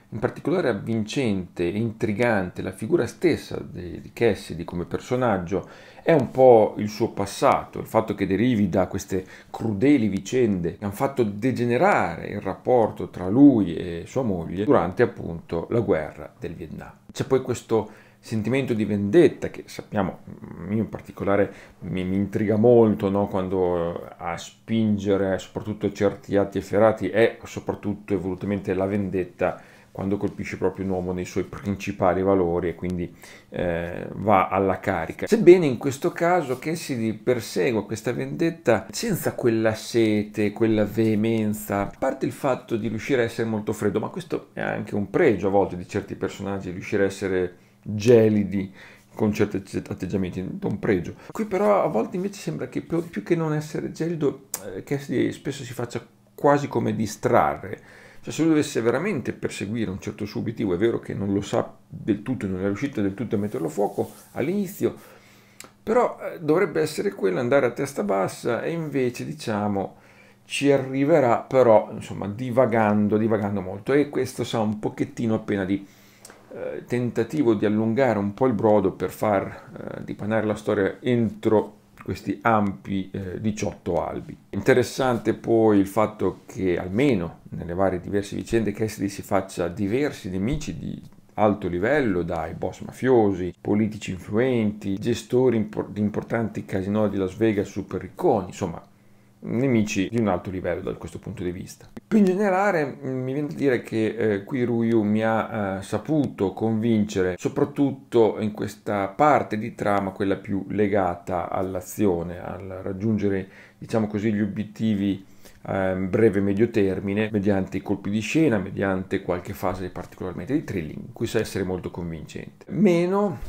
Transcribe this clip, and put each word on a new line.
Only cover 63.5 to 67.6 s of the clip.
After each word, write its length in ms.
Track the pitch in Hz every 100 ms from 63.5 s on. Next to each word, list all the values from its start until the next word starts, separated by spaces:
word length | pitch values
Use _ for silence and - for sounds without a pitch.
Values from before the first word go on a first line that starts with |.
| 127 160
a 20 |
fuoco 400 | 151 101 - 104 - -
all'inizio, 600 | - 127 202 190 202 113 - - - - - - - - _
però, 360 | - 233 226 -
eh, 180 | 202 156
dovrebbe 440 | 156 156 202 151
essere 300 | 156 156 202
quello, 280 | - 196 175
andare 240 | 120 139